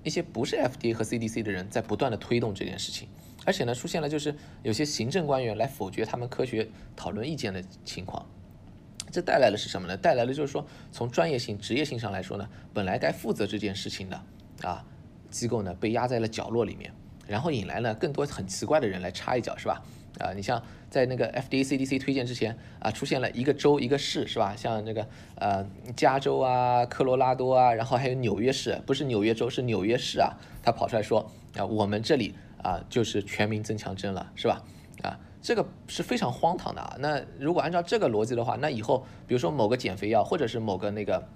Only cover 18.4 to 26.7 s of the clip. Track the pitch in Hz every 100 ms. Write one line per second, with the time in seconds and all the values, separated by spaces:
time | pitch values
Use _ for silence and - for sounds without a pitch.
18.4 | 95 - 101 - 113 92 90 - - 127
19.4 | - - - - - - - - 92 95
20.4 | 98 120 - - - 143 127 127 117 -
21.4 | - 135 135 139 131 131 135 135 123 123
22.4 | 110 120 - - - - 143 139 123 120
23.4 | 139 147 143 147 123 143 - 170 113 120
24.4 | 101 104 - 110 110 110 113 - - -
25.4 | 101 98 98 - - 123 143 135 139 135
26.4 | 131 123 123